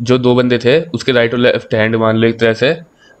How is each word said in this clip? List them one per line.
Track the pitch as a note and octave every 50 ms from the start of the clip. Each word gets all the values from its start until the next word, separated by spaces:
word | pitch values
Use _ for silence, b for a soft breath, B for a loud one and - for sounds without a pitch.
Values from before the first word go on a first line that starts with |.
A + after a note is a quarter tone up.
| A#2
जो | A2 B2 B2+
दो | B2 B2 B2
बंदे | B2 B2+ B2 B2 A#2
थे | A#2 A#2+ C3+ D#3+ E3+ E3
उसके | - A2+ - - C3
राइट | A#2+ A#2 A#2 B2+
और | B2
left | A#2+ B2 - A2+ - - A#2+
hand | A2 G#2+ A2 A2+
मान | A2+ A2+ A2 A2
लो | A2+ A2+ A#2
एक | A2+ A2+
तरह | A#2 A2+ A2
से | - B2 C3+ E3 E3 E3+ - b b b b b b